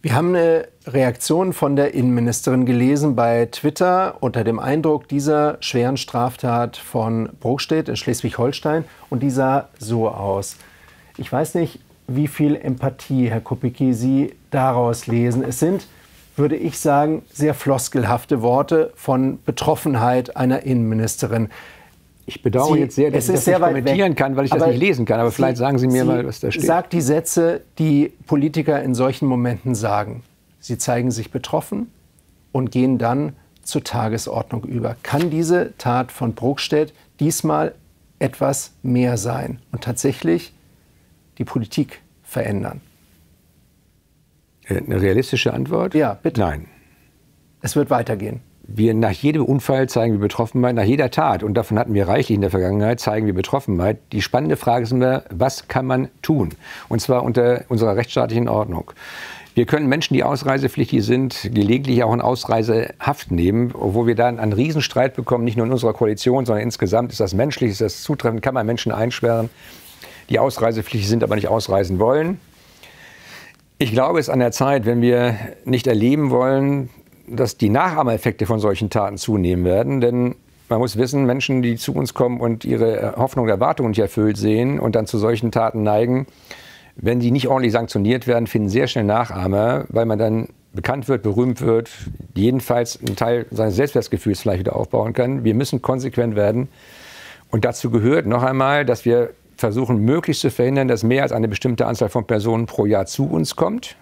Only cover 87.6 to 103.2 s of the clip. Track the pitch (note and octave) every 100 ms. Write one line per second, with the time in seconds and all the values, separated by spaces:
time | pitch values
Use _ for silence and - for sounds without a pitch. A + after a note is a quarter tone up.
87.6 | B2 A#2 A2+ G#2+ G2+ B2 B2 A#2 A2+ A2+
88.6 | G#2 G#2+ C#3 B2 G#2 G#2+ A#2 F#2 F#2 G2
89.6 | A2 C#3 C#3+ A2 A2+ G#2+ A2 A2 A2+ -
90.6 | _ F#2 F2 C3+ B2 B2+ G#2 G2+ B2+ A#2+
91.6 | - A2+ A#2 - - - - - A2 B2+
92.6 | - A#2+ A#2 - A#2+ G2 A#2 A#2+ A2 A2
93.6 | A2 F#2+ C#3+ C3 A2 F2+ - F#2+ G#2+ F#2
94.6 | F#2 - A2 A2+ A2 A2+ B2 C3+ A2+ G#2+
95.6 | C3+ C3 - C3 C3 A#2+ A#2 G#2 G2+ A2
96.6 | C3 - - - - - - - _ A#2
97.6 | A#2+ A#2 B2 A2+ A2 D#3+ G2+ A#2+ C3 C3
98.6 | C3+ D3 C3+ A#2 A#2+ A#2+ A#2+ - _ -
99.6 | A#2 G#2+ A#2+ A#2 A2 D#3 - D3 D3 -
100.6 | B2+ C#3 C3 A#2 A2 C3 C3+ A#2 A2 G2+
101.6 | C3 A#2 A2+ A2+ A2 B2+ G#2 A2 G#2+ A2+
102.6 | A2+ - G#2 G2+ F#2 -